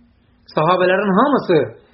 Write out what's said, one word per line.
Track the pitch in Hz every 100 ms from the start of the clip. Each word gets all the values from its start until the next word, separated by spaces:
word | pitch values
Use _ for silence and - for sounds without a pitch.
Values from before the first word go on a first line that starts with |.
| _ _ _ _ _
sahabələrin | - 156 180 180 190 208 190
hamısı | 277 247 190 165 123 - _